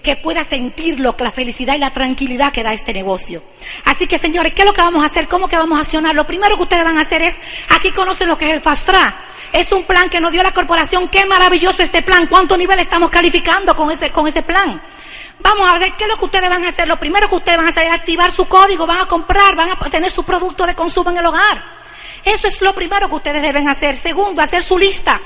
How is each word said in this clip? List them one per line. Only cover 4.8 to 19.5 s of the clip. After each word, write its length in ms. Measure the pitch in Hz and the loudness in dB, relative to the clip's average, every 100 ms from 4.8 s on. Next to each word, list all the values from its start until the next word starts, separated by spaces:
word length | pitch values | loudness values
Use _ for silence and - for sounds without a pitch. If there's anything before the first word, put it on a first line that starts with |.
vamos 220 | 349 339 | 2 2
a 40 | 302 | 0
hacer? 220 | 349 311 | -2 -2
¿Cómo 200 | 349 - | -2 0
que 100 | 339 | 0
vamos 180 | 320 311 | 2 0
a 60 | |
accionar? 320 | 311 311 311 | 0 -2 0
Lo 120 | 302 294 | 0 -2
primero 300 | 349 403 415 | 0 0 2
que 60 | |
ustedes 220 | 349 349 | 2 2
van 120 | 330 311 | 2 0
a 60 | |
hacer 180 | 311 320 | 0 0
es, 160 | 330 - - - - | -2 -4 -12 -14 -2
aquí 200 | 330 381 | 0 0
conocen 380 | 392 381 370 349 | 0 -2 0 -2
lo 100 | 302 | 0
que 100 | 302 | -2
es 60 | |
el 80 | 311 | 0
Fast 240 | 320 285 - | 0 0 4
Track. 280 | - 254 - - - - | 4 2 -2 -18 -20 -2
Es 200 | 320 349 | -2 2
un 100 | 392 | 0
plan 260 | - 359 370 | 2 2 2
que 120 | 339 | 0
nos 120 | 339 | 0
dio 100 | 330 | 2
la 120 | 370 | 0
corporación. 540 | 359 349 330 302 359 359 | 0 0 0 0 -2 0
¡Qué 180 | 381 392 | 0 2
maravilloso 560 | 370 359 349 359 370 | 4 4 4 2 2
este 180 | 262 339 | 0 0
plan! 280 | 330 359 330 | 2 2 4
¿Cuánto 280 | 339 339 370 | 4 4 2
nivel 220 | 359 381 | 2 0
estamos 320 | 339 339 339 | 2 0 2
calificando 640 | 349 349 339 - 359 381 320 | 4 2 2 0 0 2 2
con 140 | 302 | 0
ese, 200 | 320 294 | -2 -2
con 160 | - 302 | 0 0
ese 140 | 320 | -2
plan? 380 | - 359 370 - - - - - - - | 0 0 0 -4 -14 -20 -20 -18 -20 -2
Vamos 280 | 392 311 359 | 0 2 2
a 100 | 339 | 2
ver 140 | 370 | -2
qué 120 | - | -2
es 60 | 427 | -4
lo 60 | 440 | -2
que 80 | |
ustedes 240 | 381 381 359 | -2 0 0
van 160 | 359 | -2
a 40 | 349 | -2
hacer. 200 | - 330 | -2 -2
Lo 100 | 330 | -2
primero 300 | 302 392 415 | 0 0 0
que 60 | |
ustedes 240 | 370 - 339 | 0 0 2
van 80 | 320 | 2
a 40 | |
hacer 140 | - | 0
es 80 | 330 | 0
activar 400 | 330 330 330 349 | -2 -2 0 0
su 140 | - 359 | 2 4
código, 400 | 381 392 359 320 | 6 6 2 0
van 140 | 349 | 0
a 60 | 359 | 0
comprar, 480 | 339 - 381 392 | -2 2 4 4